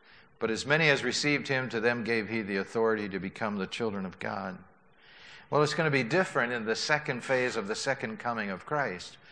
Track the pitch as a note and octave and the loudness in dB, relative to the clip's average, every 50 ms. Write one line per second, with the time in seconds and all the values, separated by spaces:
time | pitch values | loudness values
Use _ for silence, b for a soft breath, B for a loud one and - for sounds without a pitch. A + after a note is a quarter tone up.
0 | B B B B B B B _ - A2 A2+ G2+ G2 B2+ D3 D#3 E3 D3+ C#3 B2+ | B B B B B B B _ -2 -2 -2 -2 0 2 2 4 6 6 4 4
1 | A2 B2+ A2 - - D3 D3 C#3 A2+ - C#3 C3 C3 A#2+ A2+ A2+ G#2+ A#2+ A#2+ A#2+ | 2 0 0 0 0 2 0 0 0 0 0 0 0 0 -2 2 2 2 2 2
2 | A2+ G#2 A#2 A2+ G#2 F#2+ A2 A2+ G#2+ F#2+ G2+ G2 F#2+ - - A#2 A2+ A2+ A2 G#2+ | 0 0 0 0 0 0 -2 -2 -2 0 0 -2 -2 -2 0 2 2 2 2 2
3 | G#2 G2+ F#2 F#2+ F2 F#2+ - - A#2 G#2+ G#2 G2+ F#2+ F#2 - - A#2+ A2 G2+ G2+ | 0 -4 -4 -4 -6 -6 -6 -4 -4 -2 -2 -2 -4 -4 -4 -4 -2 -2 -2 -4
4 | F#2+ F#2 F2+ - - A2+ A2 G2 F#2+ F#2+ F2+ F#2 - - - - _ - - B | -4 -6 -8 -8 -6 -6 -6 -4 -6 -6 -8 -10 -14 -18 -20 -20 _ -20 -20 B
5 | B B B B B B B B B B - C#3+ D3+ D3 - - E3 D#3 C#3+ C3+ | B B B B B B B B B B 2 4 4 4 4 2 2 4 4 4
6 | B2+ A2 C#3+ F3+ F#3 - - C#3+ A#2+ A#2 B2 A#2+ A2 G#2+ A2+ - - - D#3 D3 | 2 4 4 2 2 2 2 0 0 2 0 -2 0 0 0 0 2 2 2 2
7 | D3 - C3 A#2+ - - C3+ B2+ B2 B2 A2 A2+ G2+ G2 G#2+ - - C#3 C3 - | 2 0 -4 -4 -2 0 2 2 2 2 0 -2 -2 -2 -4 -2 -2 -2 -2 -2
8 | - A2+ A2 G#2+ - A#2+ A#2 A2+ G#2 G2+ F#2+ F2+ - - D3+ D3 C#3 A#2 F#2 F2+ | -4 -6 -6 -6 -4 -4 -2 -2 -2 -4 -4 -6 -6 -4 -2 -2 0 -2 -4 -6
9 | - - - B B B | -8 -12 -16 B B B